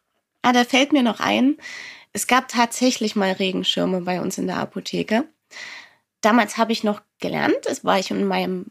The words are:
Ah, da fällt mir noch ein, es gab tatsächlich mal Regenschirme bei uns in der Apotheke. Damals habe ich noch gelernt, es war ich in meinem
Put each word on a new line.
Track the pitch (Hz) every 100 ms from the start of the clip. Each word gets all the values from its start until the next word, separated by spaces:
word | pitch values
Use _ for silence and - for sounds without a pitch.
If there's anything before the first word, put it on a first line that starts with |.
| _ _ _ _
Ah, | 240
da | 247
fällt | 240 254 285
mir | 294
noch | 240 -
ein, | - 208 262 311 - - - - -
es | 208 -
gab | 247 247
tatsächlich | 233 240 - 254 247 214 214
mal | 190
Regenschirme | 190 190 185 185 - 175 185
bei | 180 180
uns | - -
in | 185
der | 180
Apotheke. | - - - 180 170 220 311 _ _ - - - - _ _ _
Damals | 214 240 208 -
habe | 220
ich | 226
noch | 208 - - -
gelernt, | - 160 147 466 -
es | -
war | - 190
ich | 190
in | 202 196
meinem | 185 185 185 -